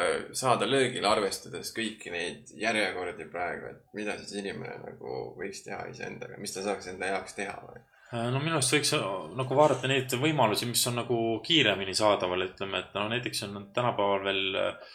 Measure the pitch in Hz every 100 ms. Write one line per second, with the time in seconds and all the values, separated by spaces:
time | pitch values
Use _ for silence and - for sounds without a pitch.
0 | 87 76 - - 131 110 104 135 123 87
1 | 98 110 98 - - - - - 110 107
2 | - 87 87 - - - 110 110 95 90
3 | 90 85 76 85 87 80 58 - _ 101
4 | 104 90 - 101 98 85 - - - -
5 | - 64 57 - 98 98 - 95 - 90
6 | - - - - 101 95 101 98 92 95
7 | 95 95 98 - 98 - - - _ _
8 | - 117 120 131 156 160 - 147 147 147
9 | 101 95 78 110 131 135 151 131 127 139
10 | 127 123 151 151 113 101 120 117 123 120
11 | 113 117 113 110 - 165 113 95 95 92
12 | 107 98 90 90 92 - 98 95 - 98
13 | 107 120 117 - 104 101 101 - 120 113
14 | 101 98 98 98 95 95 95 - -